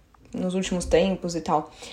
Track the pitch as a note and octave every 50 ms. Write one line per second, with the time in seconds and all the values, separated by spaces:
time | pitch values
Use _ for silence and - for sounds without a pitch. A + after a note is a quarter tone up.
0 | _ _ _ _ - - - - F3+ F#3 F3+ F#3+ F#3 - F#3 F3+ F3 - F3 E3
1 | F#3 G3 F#3 F3 - F3 E3+ E3 D#3+ - D#3+ D3+ D#3 - - - - -